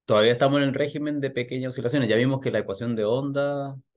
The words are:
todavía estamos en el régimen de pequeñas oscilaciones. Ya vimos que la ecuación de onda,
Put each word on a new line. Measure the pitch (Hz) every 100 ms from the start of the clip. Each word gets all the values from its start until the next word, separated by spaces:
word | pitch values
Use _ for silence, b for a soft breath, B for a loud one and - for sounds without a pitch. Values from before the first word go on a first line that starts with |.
| -
todavía | 107 113
estamos | 120 139 143
en | 139
el | 135
régimen | 147 151 151 147
de | 135
pequeñas | 135 123 131 127
oscilaciones. | 127 120 143 113
Ya | 110
vimos | 131 131
que | 123
la | 107
ecuación | 101 98 120 110
de | 104
onda, | 127 143 139 143 143 139 135 -